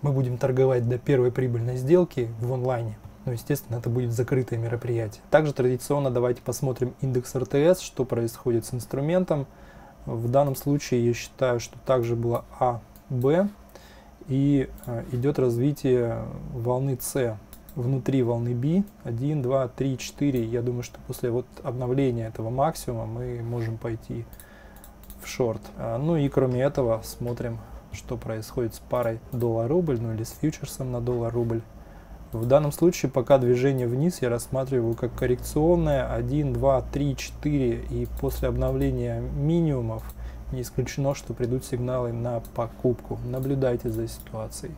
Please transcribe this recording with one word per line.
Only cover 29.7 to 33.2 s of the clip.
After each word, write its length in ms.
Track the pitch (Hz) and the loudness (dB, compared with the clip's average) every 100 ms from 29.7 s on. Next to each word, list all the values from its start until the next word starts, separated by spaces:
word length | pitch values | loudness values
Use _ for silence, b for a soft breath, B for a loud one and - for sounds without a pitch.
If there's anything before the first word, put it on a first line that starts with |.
| 165 170 123 | 2 2 0
ну 140 | 117 | -2
или 100 | 110 | -4
с 60 | 113 - | -6 -4
фьючерсом 500 | 151 - 135 - 127 | -4 -4 -10 -8 -6
на 100 | 123 | -4
доллар-рубль. 600 | 120 123 117 117 117 113 - - B B B B - | -2 0 0 0 0 -2 -4 -18 B B B B -8
В 140 | 117 120 | -4 4
данном 260 | 139 147 | 6 4
случае 380 | - 170 175 - | 4 4 4 0
пока 280 | 131 | 0